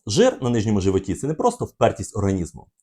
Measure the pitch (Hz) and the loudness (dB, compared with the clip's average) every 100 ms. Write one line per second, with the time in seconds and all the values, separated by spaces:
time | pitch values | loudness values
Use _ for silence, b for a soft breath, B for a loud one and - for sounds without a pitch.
0 | - 113 254 - 123 120 107 104 95 95 | -2 4 4 2 0 0 2 2 2 0
1 | 95 85 135 156 247 233 117 - 117 - | -2 -4 -4 -2 -2 -2 -6 0 0 0
2 | 101 107 98 95 82 - - _ | -6 -4 -2 0 -4 -10 -20 _